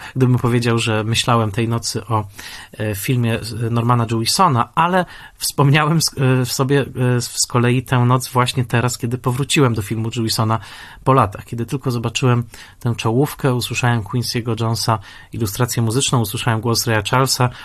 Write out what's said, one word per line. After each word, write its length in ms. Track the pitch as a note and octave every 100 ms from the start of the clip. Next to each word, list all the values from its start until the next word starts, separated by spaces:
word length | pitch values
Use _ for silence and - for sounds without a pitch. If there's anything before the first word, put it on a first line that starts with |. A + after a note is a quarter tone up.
| - -
gdybym 220 | B2+ B2
powiedział, 420 | A#2+ A#2+ A#2 A#2
że 240 | A2+ A2
myślałem 480 | G#2+ A2+ - A#2+ A2
tej 160 | G2 A#2
nocy 380 | A#2 - A2 -
o, 220 | A2 G2+ - - - - -
e, 180 | G#2+ G2+
filmie, 440 | - B2 A#2 A2+
e, 300 | A2 A2 A2+
Normana 360 | A#2 A#2 A#2+ A2+
Jewisona, 580 | A2+ A2+ - F#3 B2 - -
ale 300 | E3 F#3 F3+ - - -
wspomniałem 640 | - - C#3 D3+ D3+ D#3+
z-, 160 | - -
e, 280 | C3 B2+ B2
w 60 |
sobie, 300 | - C3+ C#3+
e, 400 | B2 B2+ B2 B2
z-, 100 | A#2 -
z 60 | -
kolei 360 | B2 A#2+ B2+
tę 160 | B2+ B2+
noc 280 | A#2+ B2+ B2+
właśnie 380 | B2 B2 - B2
teraz, 320 | A#2+ A#2+ -
kiedy 200 | A#2 A#2+
powróciłem 560 | C3 B2 C#3 - C3+
do 80 | A2+
filmu 280 | G#2 A2 A2+ A#2+
Jewisona 440 | A2+ - A2+ A2 - - - -
po 100 | -
latach. 320 | C3 G#2+ - -
Kiedy 200 | A#2+ A#2
tylko 260 | C#3+ C#3
zobaczyłem 520 | A#2+ A#2 - C3 A#2+ A#2+ - - -
tę 160 | A#2+ A#2
czołówkę, 580 | A#2 A#2 D3 - C#3+
usłyszałem 480 | B2 - A#2 B2 A#2
Quincy'ego 600 | G2 B2+ A2+ B2 A#2+ A2+
Jonesa 380 | A#2 A#2 - A2 - - -
ilustrację 500 | G#2+ A2 - A#2+ -
muzyczną, 360 | A2+ A#2 - A#2+
usłyszałem 420 | A2 B2 - A2
głos 260 | A#2 A2+ -
Raya 160 | A2 G2+
Charlesa 380 | B2+ C3 - B2+ -